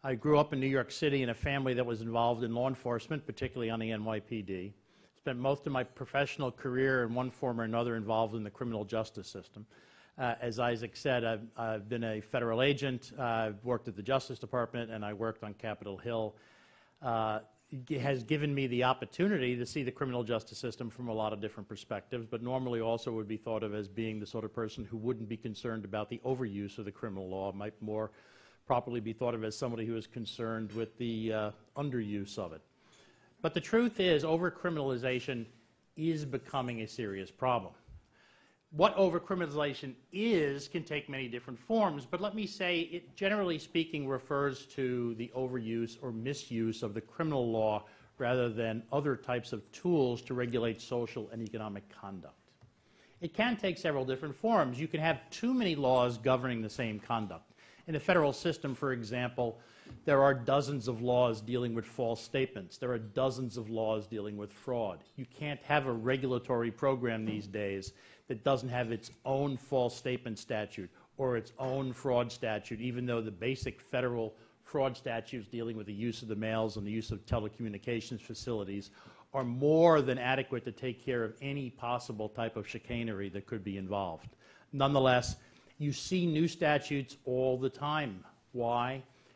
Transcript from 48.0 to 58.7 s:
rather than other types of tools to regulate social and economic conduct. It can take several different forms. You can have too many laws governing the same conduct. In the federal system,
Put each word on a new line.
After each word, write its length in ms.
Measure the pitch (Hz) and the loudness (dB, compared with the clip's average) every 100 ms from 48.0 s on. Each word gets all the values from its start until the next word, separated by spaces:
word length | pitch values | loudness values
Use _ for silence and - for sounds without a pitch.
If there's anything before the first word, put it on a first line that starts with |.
| - _ | -20 _
rather 320 | 123 127 120 | 2 2 2
than 320 | 110 113 113 113 | 0 -2 -2 -2
other 240 | 139 147 127 | 0 0 -2
types 380 | - 123 117 | 0 -2 -2
of 180 | 113 - | -8 -8
tools 520 | - 180 170 131 120 | -4 2 4 4 2
to 100 | - | -4
regulate 480 | 123 120 120 117 110 | -2 0 2 0 -2
social 480 | - 123 117 - 107 | -2 -2 -2 -4 -8
and 140 | 113 | -8
economic 440 | 110 113 107 101 98 | -6 -6 -6 -8 -12
conduct. 600 | - 98 95 - - _ _ - _ _ _ - - | -14 -12 -10 -14 -20 _ _ -20 _ _ _ -20 -10
It 140 | 175 - | -8 0
can 220 | 226 226 | 2 2
take 200 | 196 170 | 0 0
several 280 | 170 143 131 | 0 2 0
different 300 | 131 156 139 | -2 -4 -2
forms. 440 | 220 226 135 123 | 4 6 4 2
You 80 | 156 | -2
can 140 | 156 | 2
have 280 | 160 165 - | 2 2 -2
too 240 | - 233 | -2 2
many 220 | 254 202 151 | 4 4 4
laws 420 | 135 127 123 117 | 6 6 6 4
governing 460 | 117 127 127 117 | 4 4 4 -2
the 40 | 107 | -4
same 320 | - 117 107 | -2 -2 -4
conduct. 520 | - 117 104 82 _ - - - - | -2 -2 -2 -8 _ -20 -20 -20 -6
In 80 | |
the 60 | 156 | -2
federal 340 | - 180 147 | 4 6 6
system, 400 | 127 175 160 143 | 4 0 0 -4